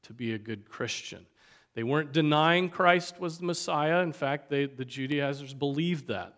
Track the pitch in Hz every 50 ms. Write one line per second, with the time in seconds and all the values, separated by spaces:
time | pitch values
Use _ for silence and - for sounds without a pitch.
0 | _ - 113 120 120 113 110 104 107 110 110 101 101 - - - 123 110 - -
1 | - - - 87 87 _ _ _ _ - - - _ _ - 117 113 123 143 156
2 | 151 139 135 160 156 151 151 151 156 165 170 180 185 175 - - 185 175 180 175
3 | 175 - - - 180 170 160 170 175 175 165 - - - 160 147 151 156 170 180
4 | 180 165 - - 147 135 143 147 - - 143 139 143 139 135 127 131 123 123 135
5 | 131 131 147 143 143 139 143 139 143 131 139 131 143 139 139 151 170 175 175 147
6 | 123 - 104 92 90 90 -